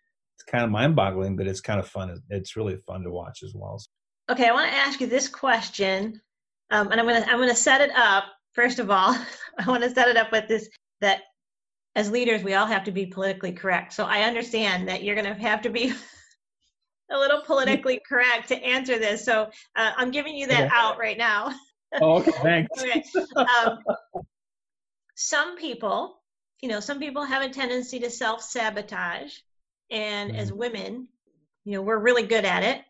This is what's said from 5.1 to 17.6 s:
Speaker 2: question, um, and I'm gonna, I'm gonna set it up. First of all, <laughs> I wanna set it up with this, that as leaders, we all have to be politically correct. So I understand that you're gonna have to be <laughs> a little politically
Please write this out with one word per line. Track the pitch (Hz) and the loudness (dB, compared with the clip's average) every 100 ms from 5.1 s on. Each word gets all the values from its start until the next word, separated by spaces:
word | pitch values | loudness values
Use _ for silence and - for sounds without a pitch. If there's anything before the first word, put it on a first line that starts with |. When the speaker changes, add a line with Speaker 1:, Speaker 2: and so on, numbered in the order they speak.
| 254 277 | 0 -2
Speaker 2:
question, | - 269 226 190 - 196 190 214 214 _ _ _ _ - | -2 0 0 0 -2 -2 0 -4 -8 _ _ _ _ -2
um, | 214 202 | 0 2
and | 220 | 2
I'm | 233 | 4
gonna, | 233 226 | 2 4
I'm | 240 | 4
gonna | 254 233 | 4 4
set | - 262 | 4 4
it | 285 254 | 4 4
up. | 226 196 196 - _ | 4 4 0 -8 _
First | - 240 247 | 0 0 0
of | 208 | 2
all, | 196 190 254 - - | 4 4 2 -4 -14
<laughs> | - - | -12 -6
I | 202 | 0
wanna | 247 247 | 2 2
set | 247 240 | 4 4
it | 226 | 4
up | 220 | 2
with | 220 214 | 0 0
this, | 220 214 _ _ _ | -2 -4 _ _ _
that | 202 190 - _ _ _ _ _ _ - | 0 0 -4 _ _ _ _ _ _ -4
as | 208 | 0
leaders, | 233 247 214 | 0 2 0
we | 190 | 0
all | 190 214 | 2 2
have | 208 | 0
to | 190 | -2
be | 185 185 | -4 -6
politically | 190 190 190 190 | -4 -4 -4 -6
correct. | 180 190 175 - | -6 -2 -2 -2
So | - | -4
I | 185 208 | -2 0
understand | 220 233 233 220 214 180 185 | 0 0 -2 -2 0 0 -2
that | 185 | -4
you're | 196 208 | -4 -2
gonna | 202 | -4
have | 202 226 220 | -4 -2 -2
to | 233 | -2
be | 220 247 220 | -2 -2 -4
<laughs> | - - _ _ _ _ _ _ _ _ - | -10 -20 _ _ _ _ _ _ _ _ -6
a | 277 | 0
little | 277 294 | 2 2
politically | 294 277 | 2 2